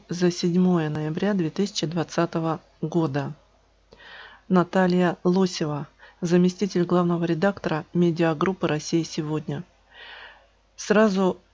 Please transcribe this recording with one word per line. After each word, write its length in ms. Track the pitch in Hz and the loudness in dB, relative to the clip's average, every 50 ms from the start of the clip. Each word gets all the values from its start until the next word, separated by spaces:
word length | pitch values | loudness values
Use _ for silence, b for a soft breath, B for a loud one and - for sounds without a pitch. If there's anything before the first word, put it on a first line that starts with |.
| - - | -8 -8
за 200 | 165 175 180 180 | -4 0 0 0
седьмое 600 | 175 - - 175 170 180 180 185 180 170 156 151 | 0 0 0 0 2 4 4 4 4 2 0 -2
ноября 420 | 151 151 151 156 160 175 185 202 | -2 -4 -4 -4 -4 -2 -2 0
две 160 | 214 190 165 156 | 0 0 -2 -2
тысячи 380 | - - 196 196 - - - | -2 -2 -4 -4 -4 -4 -6
двадцатого 760 | 151 170 175 160 - - - 170 170 - 170 160 165 156 - - _ _ _ | -4 -2 -4 -4 -2 -2 -2 -2 -2 -2 -2 -2 -2 -4 -6 -8 _ _ _
года. 500 | - 156 160 170 160 151 131 147 139 143 151 - _ _ _ _ _ _ _ _ _ _ B B B B B B B B B B B - | -6 -2 0 0 0 0 0 -4 -4 -6 -8 -12 _ _ _ _ _ _ _ _ _ _ B B B B B B B B B B B 0
Наталья 680 | 185 180 170 175 - 190 185 180 180 180 180 175 - - - | 2 2 2 2 2 2 2 4 4 4 2 2 0 0 0
Лосева, 600 | 180 180 190 190 180 - - 170 151 147 143 151 - B B B B B B | 0 2 2 2 0 -2 -4 -6 -4 -6 -6 -8 -12 B B B B B B
заместитель 640 | 190 165 175 180 180 180 180 - 214 190 - 180 175 | -2 2 4 4 4 4 2 0 -4 -2 0 0 0
главного 400 | 175 175 180 175 175 170 170 170 | 2 2 2 2 2 0 0 0
редактора 600 | 170 170 156 185 202 196 - - 170 156 151 - - - | -2 0 0 0 0 0 -2 -4 -4 -4 -4 -6 -4 0
медиагруппы 760 | 175 175 175 160 165 165 165 160 147 180 190 185 - - 156 | 2 2 2 2 2 2 0 0 0 0 -2 -2 -2 -2 -2
«Россия 340 | 147 156 - - 170 165 | -2 -4 -4 -2 -2 -2
сегодня». 600 | 160 - - - 156 151 156 151 151 - 143 143 180 - _ _ B B B B B B B B B B B B B B B _ _ _ _ | -2 -4 -6 -6 -6 -4 -4 -6 -6 -6 -8 -8 -10 -14 _ _ B B B B B B B B B B B B B B B _ _ _ _
Сразу 600 | - - - 214 208 220 214 190 190 190 180 - - _ _ | -8 -2 2 4 4 4 4 4 2 2 0 0 -2 _ _